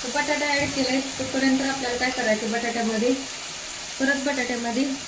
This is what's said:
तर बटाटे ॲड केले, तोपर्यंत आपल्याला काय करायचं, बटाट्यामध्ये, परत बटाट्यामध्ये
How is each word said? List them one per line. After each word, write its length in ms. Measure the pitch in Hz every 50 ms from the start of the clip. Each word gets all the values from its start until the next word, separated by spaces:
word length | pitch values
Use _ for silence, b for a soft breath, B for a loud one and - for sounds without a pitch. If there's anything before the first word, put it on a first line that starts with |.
| -
तर 40 | 240
बटाटे 360 | - 294 294 294 294 277 294
ॲड 240 | 294 285 285 285 269
केले, 320 | - 277 262 254 262 269
तोपर्यंत 600 | 262 - - - 262 - - 262 262 262 262 262
आपल्याला 360 | 269 269 262 269 254 240 247
काय 140 | 247 254 254
करायचं, 420 | 254 262 226 220 214 214 233 208
बटाट्यामध्ये, 600 | 220 226 226 240 226 233 214 220 220 214 233 247 269 277 - - - - - - - - - - - - - - - -
परत 260 | 269 262 277 262 254
बटाट्यामध्ये 580 | 285 277 262 240 240 247 233 233 233 220 247 277 277 269 - -